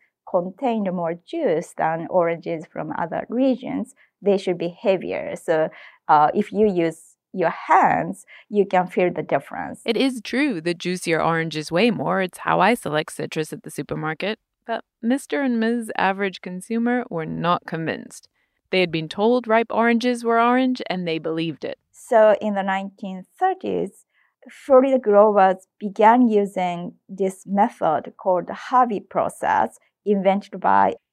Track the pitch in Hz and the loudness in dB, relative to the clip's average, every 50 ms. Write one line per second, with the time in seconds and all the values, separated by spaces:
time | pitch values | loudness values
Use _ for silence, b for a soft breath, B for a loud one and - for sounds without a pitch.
0 | _ _ _ _ _ - - 185 175 185 190 - 277 247 233 220 202 190 175 180 | _ _ _ _ _ -4 -2 -2 -2 -2 -8 -6 -4 -4 -2 -2 -2 -4 -4 -4
1 | 170 165 170 175 _ - - 339 311 220 160 160 170 - - - - 160 165 165 | -4 -6 -6 -8 _ -10 -8 -4 -2 0 0 -2 -2 -6 -6 -4 -2 -2 -2 -4
2 | 165 - - 185 170 170 170 165 - 170 170 156 180 - _ - 151 156 - - | -6 -2 0 0 0 0 -2 -4 -6 -8 -8 -8 -10 -12 _ -10 -10 -8 -6 -6
3 | 170 165 185 - - - - 240 262 269 254 247 - - 170 185 208 - - b | -6 -6 -6 -8 -8 -4 -2 0 2 2 0 -2 -4 -8 -6 -6 -8 -8 -12 b
4 | b b b _ - 202 196 190 196 196 175 175 - 170 175 - - 220 190 180 | b b b _ 0 0 0 0 0 -2 -4 -2 -4 -6 -8 -4 -2 0 0 0
5 | - 165 - - - - - - - - 165 156 156 - B B B B B B | -2 -6 -6 -6 -6 -8 -10 -10 -4 -2 0 0 0 -2 B B B B B B
6 | B - 160 147 151 147 - 202 202 - - 196 220 214 185 175 165 165 160 - | B 2 4 4 4 4 2 0 -4 -2 0 0 2 2 2 0 0 -2 -2 -6
7 | - _ _ _ _ _ - 190 170 165 - - - - 320 381 294 185 - 160 | -16 _ _ _ _ _ -6 -2 -2 -2 -2 -4 -2 2 4 4 4 4 2 0
8 | 170 170 196 - - B B B B B 208 208 196 196 - 185 180 190 - 208 | -2 -4 -8 -12 -14 B B B B B 0 0 0 2 2 0 0 0 0 0
9 | 185 180 175 - 156 - 160 143 - - - - - - - - - - 233 - | 0 0 0 -4 -4 -2 -2 -2 -2 -6 -10 -12 -10 -10 -12 -8 -6 -4 0 0
10 | 254 269 254 240 - - - 254 294 294 220 165 156 175 175 170 - 175 180 180 | 0 0 -2 -4 -8 -6 -4 -2 -2 -2 -2 -4 -4 -4 -6 -4 -4 -6 -6 -4
11 | - 175 165 156 156 160 170 165 160 165 151 156 151 - 160 170 220 247 190 151 | -2 -2 0 0 2 0 0 0 -2 -4 -6 -8 -8 -2 0 2 2 2 2 0
12 | 143 165 180 190 190 180 - - - 165 160 165 180 202 240 - - - 147 151 | -2 -2 -2 -2 -2 -4 -6 -6 -2 0 2 4 4 4 2 0 -2 -2 -2 -2
13 | 151 - - - 147 143 - 160 156 - 156 - - 151 - - 147 - 147 156 | -2 -4 -8 -10 -10 -6 -6 -6 -6 -6 -8 -12 -14 -12 -10 -10 -8 -6 -6 -6
14 | 156 156 160 - - 196 220 - _ _ _ _ _ - 226 - - _ _ _ | -6 -6 -6 -6 -6 -6 -6 -8 _ _ _ _ _ -8 -8 -8 -8 _ _ _
15 | - 226 254 277 - - - 294 277 262 240 226 220 226 233 240 226 214 - - | -2 0 0 0 -2 -4 -4 -2 0 0 0 0 0 0 0 -2 -4 -6 -4 0
16 | - 190 196 190 202 196 185 - - 185 180 185 - - 226 233 233 240 240 247 | 0 0 0 0 -2 -4 -4 -6 -12 -12 -12 -12 -8 -6 -4 -2 0 0 0 -2
17 | - - - 165 156 160 165 165 165 170 175 - - - - 160 160 151 98 - | -2 -4 -6 -6 -6 -6 -6 -2 0 0 0 0 -2 -6 -6 -6 -4 -4 -6 -6
18 | - - - - - _ _ _ _ _ _ _ _ _ - 185 180 170 160 160 | -8 -16 -20 -20 -20 _ _ _ _ _ _ _ _ _ 0 2 2 2 0 -4
19 | 160 156 - 196 208 226 247 254 240 220 220 233 233 - - 214 226 233 233 233 | -6 -6 -4 0 2 2 2 2 2 2 2 2 2 0 0 0 2 2 2 2
20 | 240 247 247 233 233 233 233 233 233 240 247 254 262 254 254 - - - 185 185 | 2 0 -2 0 0 0 2 4 4 4 4 4 2 0 0 -4 -4 -6 -6 -4
21 | 180 170 160 160 156 165 160 165 170 165 143 - - - - - _ _ _ - | -2 -4 -4 -4 -4 -4 -4 -2 -2 -4 -4 -6 -8 -10 -10 -12 _ _ _ -20
22 | - - 247 220 220 214 208 - - 214 202 196 190 196 190 196 196 196 196 _ | -6 2 4 6 6 6 6 4 0 -2 -2 -2 -2 -2 -4 -4 -4 -8 -12 _
23 | - 190 185 185 190 - _ _ 370 381 370 370 370 208 185 175 175 196 - _ | -12 -12 -12 -12 -16 -18 _ _ -2 -2 -2 -2 -4 -4 -4 -4 -4 -6 -8 _
24 | _ _ _ _ _ _ _ _ _ 254 - - - - 277 254 262 269 262 262 | _ _ _ _ _ _ _ _ _ -20 -20 -18 0 6 6 6 6 6 2 0
25 | 240 208 202 202 208 220 208 202 190 190 185 185 - _ _ _ 208 208 196 - | 2 4 6 8 8 8 6 6 4 4 4 0 -6 _ _ _ -10 -10 0 4
26 | 214 214 233 247 254 226 214 202 202 196 202 190 180 180 175 170 175 175 - _ | 6 6 8 8 6 4 4 2 2 0 -2 -4 -4 -4 -4 -6 -8 -12 -14 _
27 | _ _ 190 190 196 190 190 - - 170 196 196 208 240 - - 196 165 156 135 | _ _ -6 -4 -2 -2 -2 -6 -8 -4 2 2 2 2 0 -2 -2 0 0 -2
28 | - - - - - 196 180 175 - - - - - - 269 247 254 240 208 180 | -4 -8 -14 -6 -2 0 0 0 -2 -6 -10 -12 -8 0 2 2 2 2 0 -6
29 | - _ - 170 - - - - - - 98 - - - - _ _ _ _ _ | -8 _ -2 -2 -2 -2 -4 -4 -2 0 0 0 0 -2 -4 _ _ _ _ _
30 | _ 196 208 196 185 196 190 202 196 - - 190 - 190 196 196 196 190 - - | _ 0 0 2 2 2 2 2 -2 -8 -12 -4 0 2 4 4 4 4 2 -2
31 | _ _ | _ _